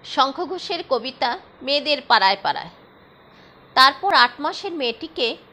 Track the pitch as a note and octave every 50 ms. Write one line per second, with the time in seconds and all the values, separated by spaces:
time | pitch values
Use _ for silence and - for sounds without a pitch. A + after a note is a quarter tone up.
0 | - - - C#4+ C4 C4+ C4+ - F4+ C#4 F#4 F4+ - - G4 E4+ E4+ - C4+ A#3
1 | A3 C4 B3+ - C4 A#3+ A#3+ F#4+ - - - - B3+ C4 C#4 D4 B3+ D4+ D4 C4+
2 | - - A#3+ G#3+ G3 F#3+ G3+ - - - C#3 - - E3+ - - - _ _ _
3 | - _ _ _ _ - - - - - _ - - _ - - C4 C#4 C#4+ -
4 | - G4+ F4 C4+ A#3+ B3 - - C#4+ D#4 - - - D4+ E4+ D#4 C4 A#3 A3+ -
5 | D#4 - - - B3+ A3+ - - - -